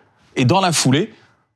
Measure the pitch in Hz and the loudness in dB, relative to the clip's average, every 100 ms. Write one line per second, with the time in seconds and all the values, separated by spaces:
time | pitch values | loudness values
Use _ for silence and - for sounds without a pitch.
0 | _ _ _ - 127 180 190 160 131 139 | _ _ _ -4 0 0 0 0 0 0
1 | 220 - _ _ _ | -2 -10 _ _ _